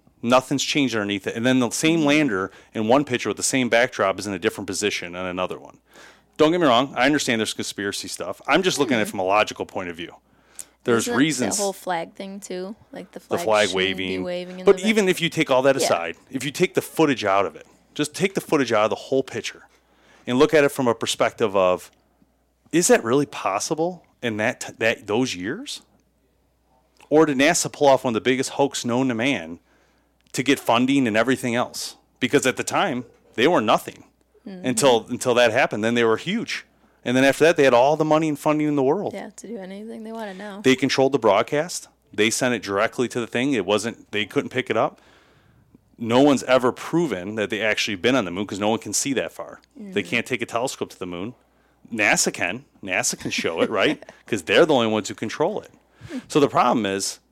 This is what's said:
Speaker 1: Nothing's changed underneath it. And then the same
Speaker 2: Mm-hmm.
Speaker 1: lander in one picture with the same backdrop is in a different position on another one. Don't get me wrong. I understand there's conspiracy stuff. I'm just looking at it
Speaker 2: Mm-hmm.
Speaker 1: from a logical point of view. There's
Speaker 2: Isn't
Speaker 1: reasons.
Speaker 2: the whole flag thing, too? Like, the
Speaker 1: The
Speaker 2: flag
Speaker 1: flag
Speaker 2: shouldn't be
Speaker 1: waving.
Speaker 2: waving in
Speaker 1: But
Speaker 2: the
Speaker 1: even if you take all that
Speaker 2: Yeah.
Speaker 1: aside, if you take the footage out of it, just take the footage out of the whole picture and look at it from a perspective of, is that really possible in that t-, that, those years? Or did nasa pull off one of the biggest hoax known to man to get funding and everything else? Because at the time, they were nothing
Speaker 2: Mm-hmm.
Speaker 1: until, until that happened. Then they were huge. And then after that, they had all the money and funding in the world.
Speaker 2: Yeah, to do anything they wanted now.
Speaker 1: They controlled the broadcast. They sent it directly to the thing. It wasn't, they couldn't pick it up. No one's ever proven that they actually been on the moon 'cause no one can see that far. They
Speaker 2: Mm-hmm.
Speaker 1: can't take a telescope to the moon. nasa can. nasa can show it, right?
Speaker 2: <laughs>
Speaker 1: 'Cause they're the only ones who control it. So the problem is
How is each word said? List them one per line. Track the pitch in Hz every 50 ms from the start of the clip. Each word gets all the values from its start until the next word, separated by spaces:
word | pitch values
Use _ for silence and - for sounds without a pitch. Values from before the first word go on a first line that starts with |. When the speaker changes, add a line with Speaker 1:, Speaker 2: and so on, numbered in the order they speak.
| _ _ _ _
Speaker 1:
Nothing's | - 117 127 - - - 147 131
changed | - - - 156 139 123 113
underneath | 110 101 101 101 98 -
it. | - -
And | 117 113
then | 131 127 131
the | 123 113
same | - - - 160 165 165
Speaker 2:
Mm-hmm. | 151 143
Speaker 1:
lander | 143 156 151 131 101 92 95 98 - - - _ -
in | 113 107 107
one | 123 143 147
picture | - 123 117 - 110
with | 95 -
the |
same | 90 - - 135 127 117
backdrop | 113 117 123 123 - - 104 95 92 98
is | 98
in | 104 98
a | 90
different | 85 110 - - 101
position | 92 95 82 104 101 - - 92 85 87
on | 90 92
another | 90 90 92 92 87 82 73
one. | 69 - - _ _ _ _ - - - - _ _ _ _
Don't | - 156 156
get | 170 180
me | 170
wrong. | 139 117 117 139 139 101
I | 120 123
understand | 139 151 139 - - 120 110
there's | 107 - -
conspiracy | - 110 - - - 98 101 98 - - 92
stuff. | - - 98 - 98 - -
I'm | - 139 170
just | 190 180 135 135
looking | 143 - 131
at | 113
it | 107
Speaker 2:
Mm-hmm. | 101
Speaker 1:
from | - 101
a | 92
logical | 92 98 104 107 - 90 - 95
point | - - 104 92 87
of | 85
view. | 82 85 - - - _ _ _ _ _ _ _ - - _ _ _ -
There's | 127 120 117 113 120
Speaker 2:
Isn't | 120 117
Speaker 1:
reasons. | 143 160 143 123 120 101 - 208
Speaker 2:
the |
whole | 202 196 190
flag | - - 190 180 165 170 190 -
thing, | - 202 190 196 202
too? | 196 - 190 180 185 190 226 - _ _
Like, | - 180 180 -
the | - -
Speaker 1:
The | - - - 190
Speaker 2:
flag | -
Speaker 1:
flag | 110 107 104 107 92
Speaker 2:
shouldn't | 92 95 190 98 95 190
be | 190
Speaker 1:
waving. | 92 92 - 180
Speaker 2:
waving | 180 175 180 180 180 185 180
in | 185
Speaker 1:
But | 190 190 180
Speaker 2:
the | 185 214
Speaker 1:
even | 220 220 196 185
if | 175 -
you | 165 156
take | - 160 151 -
all | 135 127
that | 131 139 135
Speaker 2:
Yeah. | 135 -
Speaker 1:
aside, | - 104 85 85 85 82 - _ -
if | - 135 131
you | 147
take | 131 - 180 190 -
the | 147
footage | - - - - 160 147 131 101 107
out | 101 95 98 98
of | 82 78
it, | - - _ _ _ _ _ -
just | - 147 - -
take | - 180 202 -
the | -
footage | - - 170 147 131 117
out | 117 104 107
of | 110
the | 101
whole | - - - 135 135
picture | 131 - - 113 - - - - - _ _ _ _ _ _ _ _ _ _ _ _
and | 123 123 127
look | 151 156 156
at | 151 143
it | 139
from | - - 135 120
a | 113
perspective | - - - - - 123 117 - - 120 104 95
of, | 98 92 90 90 85 - - _ _ _ _ _ _ _ _ _ _ _ _ _ _ _ _
is | - 165 175 -
that | 247 - -
really | 113 123 147 143
possible | - - - - 104 95 104 - - 165 151 165 175 180 170 _ _ _ _
in | - 120 107 104
that | 107 120 - -
t-, | - - 98 -
that, | 117 110 117 - -
those | - 104 120 131 120 92
years? | 87 90 104 147 220 285 - - - - _ _ _ _ _ _ _ _ _ _ _ _ _ _ _ _ _ _ _ _ _ _ _ - -
Or | 151 156 160
did | 151 143 127
nasa | 139 156 170 - - 135
pull | - - 147 139
off | 135 127 -
one | 131
of | 113
the | 104 - 123
biggest | 131 127 131 -
hoax | - - 139 135 - - -
known | 123 117 127 135 131
to | 120
man | 110 120 143 135 95 80 80 85 - _ _ _ _ _ _ _ _ _ _ _ _ _ _
to | - -
get | 127 135 139 -
funding | - - 117 117 127 131 139 139 131
and | 113 101
everything | 110 113 127 131 120 - 123 117
else? | 120 117 - - - - - - _ _ _ _ -
Because | - 120 - 139 123
at | 131 120
the | - 113
time, | - 127 151 185 190 131 123 127 - _ _ _ _ _
they | - 117
were | 160 180 147
nothing | 110 107 139 - - - - - - _ _ _ _ _ _ _ - 214
Speaker 2:
Mm-hmm. | 190 180 180
Speaker 1:
until, | 127 123 110 143 135 120 113 104 -
until | 120 107 - 127 117
that | 120 120 117
happened. | 107 123 156 - - 110 104
Then | 113 120
they | 120
were | 117 113 110
huge. | 110 - 160 196 233 165 - - - - _ _ _ _ _ _ _ -
And | 123 123
then | 131 135
after | 139 131 - 143
that, | 131 135 147
they | 139
had | 135 120
all | 120 127 143 156
the | 151 160
money | 156 151 156 160
and | 156 147 -
funding | - 156 151 151 151 151
in | 147
the | 143
world. | 135 131 156 208 185 113
Speaker 2:
Yeah, | 208 196 - 214 -
to | - -
do | 196 233 196
anything | 190 185 190 202 214 226 226 226
they | 220 220
wanted | 226 226 220 202 190 185
now. | 208 214 190 202
Speaker 1:
They | 208 131 131
controlled | 127 143 127 - - 135 135
the | 135 135
broadcast. | 113 107 95 104 120 - 151 147 160 180 - - - - _ _ _ _
They | - 101 107 113
sent | - - 139 123 123
it | 104
directly | 87 98 98 98 110 117 - - 127 113
to | - 127
the | 117
thing. | 101 - 120 127 143
It | 139 110 90
wasn't, | 90 104 107 107 117 98 - - _
they | - 104 104
couldn't | - - 139 139 117
pick | - 127 123 -
it | 110 110
up. | 131 160 - _ _ _ _ _ _ _ _ _ _ _ _ _ _ _ _ _ _ _ _ -
No | 120 110 117 127
one's | 139 147 139 123 -
ever | - 127 131 123 123
proven | 110 - - - - 165 175 139 104 90 87 101 107
that | 110 104 92
they | 107 98
actually | 107 107 104 - - - 104
been | 90 82 120 135
on | 131 101
the | 87
moon | 85 92 104
'cause | - 113 95
no | 104 107
one | 113 110
can | - 110 98
see | - - 139
that | 131 107 85 78
far. | - - - - - - _ _ _
They | - 208 196 185 202
Speaker 2:
Mm-hmm. | 190 -
Speaker 1:
can't | - 117 -
take | - 135 110
a | 117
telescope | - - 117 - - - - 104 92
to | - -
the | 95
moon. | 90 87 85 95 117 127 _ _ _ _ _ _ _ _ _ - -
nasa | 113 107 104 110 151 175 - 147
can. | 139 - 101 87 101 123 - _ _ _
nasa | - 95 90 104 123 - - -
can | - 123
show | - - - 95 82 82
it, | - -
right? | 110 95 104 143 147 - - - -
Speaker 2:
<laughs> | _ _
Speaker 1:
'Cause | - 117 101
they're | - - 101 123 170
the | 156 151
only | 127 117
ones | 110 107 107 98 -
who | 107
control | - 120 107 - - 147 185 214 -
it. | - - _ _ _ _ _ _ - - 330 254 - -
So | - 151
the | 139 120
problem | - 160 202 - - 123 104
is | 98 98 98 95 - - - _ _